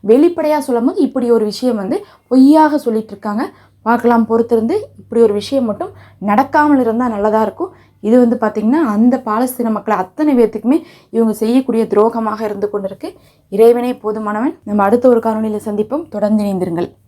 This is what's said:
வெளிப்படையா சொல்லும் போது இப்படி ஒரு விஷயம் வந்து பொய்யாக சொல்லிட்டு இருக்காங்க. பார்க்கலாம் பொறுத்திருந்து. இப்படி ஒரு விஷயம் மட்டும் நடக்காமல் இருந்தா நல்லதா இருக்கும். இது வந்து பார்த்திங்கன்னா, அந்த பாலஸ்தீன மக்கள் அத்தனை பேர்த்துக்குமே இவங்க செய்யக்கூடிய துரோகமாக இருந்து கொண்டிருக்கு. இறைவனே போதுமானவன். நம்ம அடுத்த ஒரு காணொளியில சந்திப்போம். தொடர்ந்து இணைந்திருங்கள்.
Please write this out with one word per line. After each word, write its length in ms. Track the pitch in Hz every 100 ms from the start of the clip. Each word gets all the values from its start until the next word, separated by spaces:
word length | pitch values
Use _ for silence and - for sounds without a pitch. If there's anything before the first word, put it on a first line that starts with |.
| 202
வெளிப்படையா 520 | 240 339 349 302 302
சொல்லும் 280 | 277 240 247
போது 140 | 381
இப்படி 300 | 277 262 240
ஒரு 140 | 233
விஷயம் 320 | 214 202 254 226
வந்து 280 | 190 339 415 _ _
பொய்யாக 500 | 262 262 311 311 294
சொல்லிட்டு 320 | 240 220 220
இருக்காங்க. 400 | 202 220 208 349 - _ _
பார்க்கலாம் 440 | 220 240 233 233 220
பொறுத்திருந்து. 500 | 226 233 233 226 392 427 _
இப்படி 220 | - -
ஒரு 120 | 226
விஷயம் 320 | 208 202 269
மட்டும் 260 | 240 208 381 - - _ 196
நடக்காமல் 540 | 208 262 311 302 277
இருந்தா 280 | 233 226 247
நல்லதா 340 | 214 208 220
இருக்கும். 300 | 214 - 370 - _ _
இது 180 | 208 247
வந்து 180 | 240 233
பார்த்திங்கன்னா, 420 | 214 214 214 294
அந்த 380 | 285 208 240 254 240
பாலஸ்தீன 440 | 214 254 254 240
மக்கள் 260 | 214 226 202
அத்தனை 420 | 180 - 302 254
பேர்த்துக்குமே 440 | 220 220 220 320 - - _
இவங்க 220 | 220 226
செய்யக்கூடிய 520 | 208 220 247 262 226
துரோகமாக 560 | 226 202 220 240 220 214
இருந்து 280 | 220 202 208
கொண்டிருக்கு. 440 | 208 190 190 339 - _ _ _
இறைவனே 440 | 196 226 240 247
போதுமானவன். 680 | 247 208 220 208 208 262 339
நம்ம 200 | - 208
அடுத்த 260 | 196 240 254
ஒரு 120 | 233
காணொளியில 400 | 226 220 220 208
சந்திப்போம். 440 | 214 208 214 285 339
தொடர்ந்து 360 | 208 208 214
இணைந்திருங்கள். 480 | 202 190 180 170 170 _